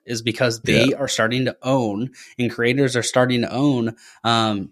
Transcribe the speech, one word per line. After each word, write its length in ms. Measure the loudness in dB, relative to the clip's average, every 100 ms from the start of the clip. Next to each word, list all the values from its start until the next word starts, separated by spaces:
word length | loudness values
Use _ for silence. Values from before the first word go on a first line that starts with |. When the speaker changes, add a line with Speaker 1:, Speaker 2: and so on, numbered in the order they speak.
| -10
Speaker 1:
is 160 | -6
because 400 | -4 0 0 0
they 280 | 0 2 2
Speaker 2:
Yeah. 80 | 2
Speaker 1:
are 100 | -2
starting 380 | -2 0 0 -2
to 120 | -4
own, 480 | -2 0 0 -2 -6 -8 -14 -4
and 140 | -4
creators 440 | 0 0 2 2 0
are 60 |
starting 400 | 0 2 2 2
to 100 | -2
own, 440 | 0 2 2 -2 -6 -16 -6
um, 460 | 0 2 2 -2 -6